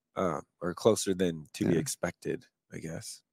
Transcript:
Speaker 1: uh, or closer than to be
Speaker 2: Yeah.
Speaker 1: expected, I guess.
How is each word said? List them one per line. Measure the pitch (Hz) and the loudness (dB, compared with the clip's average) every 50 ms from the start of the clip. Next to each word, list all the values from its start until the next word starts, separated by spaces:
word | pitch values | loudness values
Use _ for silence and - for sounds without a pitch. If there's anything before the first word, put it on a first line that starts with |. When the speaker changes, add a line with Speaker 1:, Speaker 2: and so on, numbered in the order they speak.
| _ _ - | _ _ -4
Speaker 1:
uh, | - 95 90 78 73 - - _ _ | -2 0 0 -2 -2 -6 -10 _ _
or | - 87 87 | -6 -6 -2
closer | - - 123 107 - - - 95 | 2 4 6 6 6 4 0 0
than | 90 95 87 82 80 76 - - | 2 2 0 0 -2 -8 -12 -4
to | - 101 | 0 2
be | - 90 | 4 4
Speaker 2:
Yeah. | 80 | 2
Speaker 1:
expected, | 80 - - - - 87 - _ - 80 - - - - _ _ _ _ | 2 -2 -4 -4 -4 -4 -4 _ -6 -6 -6 -6 -8 -14 _ _ _ _
I | - - | -14 -12
guess. | - 80 80 98 - - - - _ _ | -10 -10 -10 -10 -10 -12 -16 -16 _ _